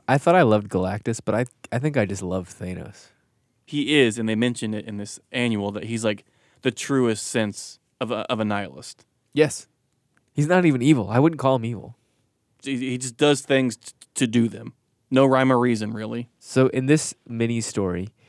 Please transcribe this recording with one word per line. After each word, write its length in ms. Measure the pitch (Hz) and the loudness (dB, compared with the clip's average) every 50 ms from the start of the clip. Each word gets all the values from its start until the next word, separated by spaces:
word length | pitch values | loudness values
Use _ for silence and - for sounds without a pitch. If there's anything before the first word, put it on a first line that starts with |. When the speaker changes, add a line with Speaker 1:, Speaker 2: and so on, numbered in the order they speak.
| - - | 0 0
Speaker 1:
I 100 | 127 143 | 0 2
thought 180 | - 165 175 | 4 4 6
I 80 | 185 160 | 6 6
loved 260 | 117 107 104 104 104 | 6 6 4 2 0
Galactus, 500 | - 92 92 92 95 104 - 117 113 - - | -2 -2 -2 -2 -4 -4 -6 -6 -6 -4 -4
but 100 | - 104 | -2 -2
I, 120 | 107 127 123 - _ - - | -2 -2 -4 -8 _ -12 -8
I 80 | - 120 | -6 -4
think 180 | 127 156 143 135 | -2 -2 0 0
I 80 | 104 | 0
just 160 | 95 98 95 | -2 -2 -6
love 260 | 95 90 90 95 90 - | -6 -6 -6 -6 -6 -8
Thanos. 580 | - - 101 92 92 82 78 - - - - _ _ _ _ _ _ _ _ _ _ _ _ | -12 -12 -10 -10 -10 -10 -12 -16 -18 -20 -20 _ _ _ _ _ _ _ _ _ _ _ _
Speaker 2:
He 340 | - - 147 143 113 147 151 | -8 -6 -4 -2 2 4 4
is, 200 | 131 117 107 117 | 4 4 4 0
and 100 | 113 110 | -2 -2
they 60 | 110 | 0
mention 380 | 107 120 123 120 - - 110 107 | 0 0 0 0 -2 -6 -6 -6
it 120 | 107 - | -8 -8
in 120 | 113 104 101 | -10 -12 -12
this 220 | 101 104 - - _ _ | -12 -12 -14 -18 _ _
annual, 400 | - 127 120 120 113 104 101 101 | -6 -4 -2 -2 -2 -2 -2 -4
that 140 | 101 104 - | -6 -6 -8
he's, 180 | 110 113 113 110 | -6 -6 -2 -2
like, 200 | 110 104 101 - _ _ _ _ _ _ _ | -2 -2 -4 -6 _ _ _ _ _ _ _
the 100 | - 131 | -4 -4
truest 540 | 117 - - - 143 135 127 117 113 101 - | -4 -4 -4 -2 0 2 2 2 0 -2 -4
sense 540 | - - 123 110 104 98 - - - - - _ _ _ - | -4 -4 -2 -2 -2 -4 -10 -14 -18 -18 -20 _ _ _ -10
of 120 | 127 113 | -6 -6
a, 60 | 117 107 107 - | -6 -6 -4 -4
of 80 | - 107 | -4 -2
a 60 | 110 | -2
nihilist. 580 | 104 104 101 101 80 65 69 73 - - - _ _ _ _ _ _ - | -2 -4 -4 -6 -8 -12 -16 -18 -18 -20 -20 _ _ _ _ _ _ 0
Speaker 1:
Yes. 340 | 139 151 147 - - - _ _ _ _ _ _ _ _ _ _ _ _ _ _ | 2 2 2 0 -4 -14 _ _ _ _ _ _ _ _ _ _ _ _ _ _
He's 140 | - 147 151 | -2 0 2
not 180 | 180 185 180 | 4 4 4
even 160 | 165 139 127 | 4 4 4
evil. 280 | 117 143 156 127 101 85 | 4 4 4 4 2 0
I 100 | 107 123 | 2 2
wouldn't 200 | 139 165 165 143 | 4 2 2 0
call 160 | - 135 131 | 0 0 0
him 100 | 127 113 | 0 0
evil. 300 | 113 120 104 - - 117 _ _ _ _ _ _ _ _ _ _ _ _ _ - | -4 -8 -8 -12 -16 -20 _ _ _ _ _ _ _ _ _ _ _ _ _ -10
Speaker 2:
He, 140 | 139 139 120 | -8 -6 -6
he 200 | 127 131 127 123 | -4 -6 -6 -6
just 200 | 127 127 120 - | -8 -10 -2 2
does 240 | 147 147 147 135 | 4 4 4 2
things 360 | - - 139 135 131 123 113 - | 2 2 2 2 2 0 -2 -6
t-, 160 | _ - - _ - - - | _ -20 -20 _ -20 -14 -4
to 120 | - 135 117 | -2 -2 2
do 200 | 107 120 117 113 | 2 2 2 2
them. 260 | - 107 113 - - _ _ _ _ _ _ _ | 0 -6 -14 -16 -18 _ _ _ _ _ _ _
No 160 | 131 131 135 | 2 4 4
rhyme 260 | 135 131 131 131 131 | 6 6 4 4 4
or 60 | 131 120 | 4 4
reason, 320 | 123 123 117 107 107 104 | 4 2 0 0 -2 -6
really. 380 | 113 107 110 110 113 117 120 - _ _ | -8 -8 -10 -8 -10 -10 -10 -12 _ _
Speaker 1:
So 280 | - - - 131 131 131 | -20 -4 0 2 2 2
in 180 | - 131 131 | 2 0 0
this 300 | 131 151 156 - - - - _ - | 2 2 2 0 -2 -10 -14 _ -10
mini 340 | 120 113 117 117 117 117 | -4 -2 -2 -2 -2 -2
story, 480 | 110 - - - 98 95 90 87 92 110 - _ _ | -4 -4 -4 -2 -2 -2 -2 -4 -6 -10 -12 _ _